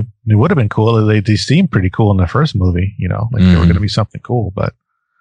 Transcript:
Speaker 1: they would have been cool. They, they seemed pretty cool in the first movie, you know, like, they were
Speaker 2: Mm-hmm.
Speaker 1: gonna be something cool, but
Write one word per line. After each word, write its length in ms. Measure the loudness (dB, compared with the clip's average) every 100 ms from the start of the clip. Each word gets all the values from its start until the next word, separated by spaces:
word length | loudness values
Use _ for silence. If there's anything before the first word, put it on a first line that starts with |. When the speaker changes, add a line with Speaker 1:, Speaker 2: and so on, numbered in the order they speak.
| -2 _ 0
Speaker 1:
they 80 |
would 160 | 2 2
have 80 | 0
been 100 | 0
cool. 380 | 0 0 2 2
They, 140 | 0
they 160 | 0 -2
seemed 340 | 0 0 2
pretty 200 | 0 -2
cool 200 | 0 0
in 60 | 2
the 100 | 0
first 300 | 0 -2 0
movie, 380 | 0 0 -4 -4
you 100 | -6
know, 200 | -4 -4
like, 100 | 2
they 80 | 4
were 80 | 4
Speaker 2:
Mm-hmm. 80 | 4
Speaker 1:
gonna 120 | 2
be 80 | -2
something 320 | -2 -4 -8
cool, 300 | -6 -4 -4 -4
but 180 | -6 -8 _ _ _ _